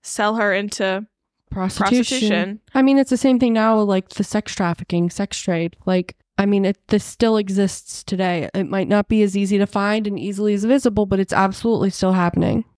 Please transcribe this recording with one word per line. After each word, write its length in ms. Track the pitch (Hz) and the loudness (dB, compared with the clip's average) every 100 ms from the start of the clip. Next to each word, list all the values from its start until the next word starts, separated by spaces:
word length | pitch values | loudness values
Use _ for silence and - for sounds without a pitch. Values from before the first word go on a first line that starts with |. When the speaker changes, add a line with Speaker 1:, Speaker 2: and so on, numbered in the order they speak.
Speaker 1:
Sell 320 | - - 208 | -10 -2 -2
her 180 | 226 208 | 0 0
into 540 | 190 202 - 190 190 214 _ _ _ _ | 0 -4 -4 -2 -2 -8 _ _ _ _
Speaker 2:
Prostitution. 460 | 196 185 - 196 240 | -6 -6 -2 0 2
Speaker 1:
prostitution. 600 | 233 262 214 185 196 214 _ | 0 -2 0 0 -2 -8 _
Speaker 2:
I 80 | 269 | 2
mean, 160 | 269 277 | 4 4
it's 100 | 269 | 2
the 80 | 254 | 2
same 220 | 269 254 | 2 4
thing 140 | 247 | 2
now, 260 | 226 220 220 | 2 2 2
like, 300 | 208 190 - | 2 0 -2
the 140 | - | -8
sex 300 | 196 208 - | -4 -4 -4
trafficking, 560 | - 175 170 - 175 175 | -4 -2 -2 -2 -2 -2
sex 300 | - 202 - | -2 -8 -6
trade. 360 | - 170 170 _ - | -4 -2 -2 _ -2
Like, 280 | 185 180 - _ - | -2 -2 -14 _ -2
I 80 | |
mean, 180 | 202 202 | 0 2
it, 140 | 196 196 - | 0 -4 -2
this 140 | 214 | -2
still 340 | - - 233 220 | -2 0 2 2
exists 640 | 196 196 196 - - - | 0 -2 -2 -4 -14 -16
today. 480 | - 185 185 175 135 | -8 -2 -2 -2 -4
It 160 | 196 190 | -4 -4
might 180 | 196 185 | -2 0
not 200 | 208 202 | 0 2
be 160 | 220 | 2
as 120 | 208 | 2
easy 220 | 196 196 202 | 0 0 0
to 80 | |
find 400 | 202 202 202 214 | 0 0 0 0
and 140 | 208 202 | -2 -6
easily 340 | 190 196 208 | -6 -2 0
as 100 | 202 | 0
visible, 440 | 220 269 247 208 202 | 2 2 2 0 0
but 120 | 196 | 0
it's 140 | 190 | 0
absolutely 560 | - 190 190 226 226 196 | 2 0 0 -2 0 0
still 240 | - 190 | 0 0
happening. 520 | 185 175 175 175 226 - | 2 0 0 0 -2 -6